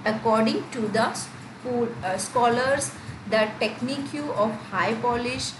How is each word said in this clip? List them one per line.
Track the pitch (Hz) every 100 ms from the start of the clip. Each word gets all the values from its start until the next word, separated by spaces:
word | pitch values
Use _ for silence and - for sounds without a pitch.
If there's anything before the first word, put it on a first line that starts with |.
According | 214 214 226 220 226 415 -
to | 254 214
the | 214 254
school, | - - - - - 254 240 233 -
uh, | 185 190
scholars, | - 247 240 240 262 277 - - - - -
the | 220 214 -
technique | 214 - 247 285 277 - 294 -
of | 214 208 -
high | 185 185
polish | 226 240 240 240 262 -